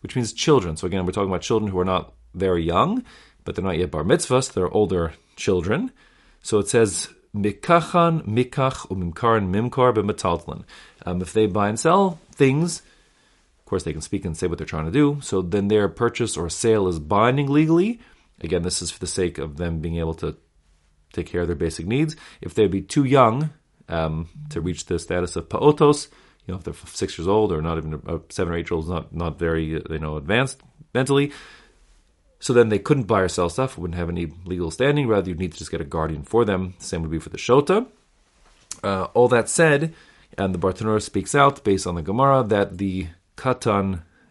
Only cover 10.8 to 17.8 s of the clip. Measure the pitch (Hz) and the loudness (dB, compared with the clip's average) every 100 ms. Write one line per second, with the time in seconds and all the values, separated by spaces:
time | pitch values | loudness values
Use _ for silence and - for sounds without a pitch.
10.8 | - _ - 90 90 110 107 95 101 110 | -20 _ -6 -6 -2 2 2 2 0 0
11.8 | 160 185 190 160 _ - 139 139 170 - | 2 4 2 0 _ 2 2 4 0 -4
12.8 | _ _ _ _ _ _ _ _ - 95 | _ _ _ _ _ _ _ _ -6 -4
13.8 | 85 76 78 101 90 80 90 82 78 80 | -4 -8 -6 -6 -6 -4 -4 -4 -6 -6
14.8 | 80 110 147 143 - 95 90 101 101 107 | -2 2 2 0 -2 -2 0 0 2 2
15.8 | 101 - 117 - 117 - 85 - 117 110 | 2 0 -2 0 -4 -4 -6 -2 2 2
16.8 | 92 82 76 101 117 135 139 147 156 165 | 2 -2 0 4 4 2 2 2 4 4